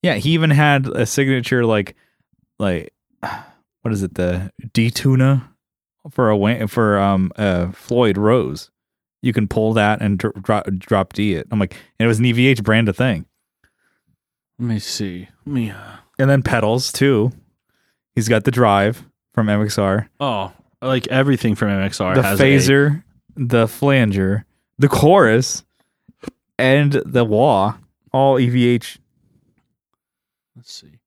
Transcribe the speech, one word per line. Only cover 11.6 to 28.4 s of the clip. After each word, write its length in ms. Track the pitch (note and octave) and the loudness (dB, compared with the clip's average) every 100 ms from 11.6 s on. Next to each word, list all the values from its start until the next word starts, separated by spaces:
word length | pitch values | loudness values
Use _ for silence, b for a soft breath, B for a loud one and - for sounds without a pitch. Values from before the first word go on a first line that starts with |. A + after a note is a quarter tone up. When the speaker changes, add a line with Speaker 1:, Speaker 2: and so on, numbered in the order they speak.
Speaker 1:
like, 140 | F#2+ B B _ | -4 B B _
and 60 | A2+ | 0
it 20 | |
was 120 | A2 | 2
an 60 | B2 | 0
E 60 | |
V 160 | A#2 B2+ | 2 2
H 160 | B2 | 2
brand 240 | G2+ A2 A2+ | 2 2 2
of 60 | F#2 | 0
thing. 300 | B2+ F#2 - _ _ _ _ _ _ _ _ _ _ _ _ _ | -2 -2 -8 _ _ _ _ _ _ _ _ _ _ _ _ _
Speaker 2:
Let 80 | A#2+ | -4
me 120 | G#2+ | -4
see. 500 | - - G2+ F2+ F#2 _ - | -6 -8 -8 -8 -16 _ -8
Let 80 | |
me, 180 | C#3 A2+ | -4 -4
uh 260 | G2+ - - _ _ | -8 -18 -20 _ _
Speaker 1:
And 100 | C3+ | 2
then 140 | C#3 | 2
pedals 480 | A#2+ A#2+ G#2+ A#2 - | 2 0 0 -2 -4
too. 400 | - C#3 B2 A#2 A#2+ _ _ _ _ _ _ _ - | 0 2 2 0 -4 _ _ _ _ _ _ _ -6
He's 120 | G#2+ | 0
got 160 | A2+ | 2
the 80 | G#2 | 2
drive 540 | A#2+ A#2 G2+ G2+ A#2 - _ _ | 2 4 4 2 -2 -14 _ _
from 140 | - A2 | -4 -2
M 140 | G#2 | 0
X 140 | G#2 - | -2 -2
R. 320 | G2 G2 A2+ _ | 0 -2 -4 _
Speaker 2:
Oh, 320 | C#3+ A2 F#2+ - _ _ | -6 -6 -8 -14 _ _
like, 260 | B2+ C3 - | -4 -4 -2
everything 460 | B2+ C#3 C3 A#2+ | -2 0 0 0
from 160 | G#2 G#2+ | -2 -2
M 120 | G2 | -2
X 200 | G2 - | -4 -4
R 140 | F#2 F#2 | -2 0
Speaker 1:
The 80 | |
Speaker 2:
has 160 | B2+ G2+ | 0 2
a 40 | |
Speaker 1:
phaser, 600 | C3+ C#3 B2+ C#3 C#3+ D3 - _ _ - | 4 4 4 4 2 -2 -8 _ _ -8
the 320 | B2+ A#2+ A2+ | -2 0 0
flanger, 800 | - C#3+ C#3 A2+ G2 F#2+ G#2 - _ _ _ | 0 0 2 2 0 -2 -2 -6 _ _ _
the 80 | C#3 | 0
chorus, 760 | - D3 F#3+ B2+ A2+ B2+ - - _ _ _ _ _ - _ _ _ | 4 4 6 4 2 0 -8 -14 _ _ _ _ _ -20 _ _ _
and 360 | C3 C3+ D3 C#3 - | 2 2 2 0 -2
the 180 | B2+ | -2
wah, 520 | A#2 G#2 C#3 G#2+ G2 G#2+ _ _ _ | 0 2 2 2 0 -4 _ _ _
all 280 | C3 C#3 C3 | 0 2 2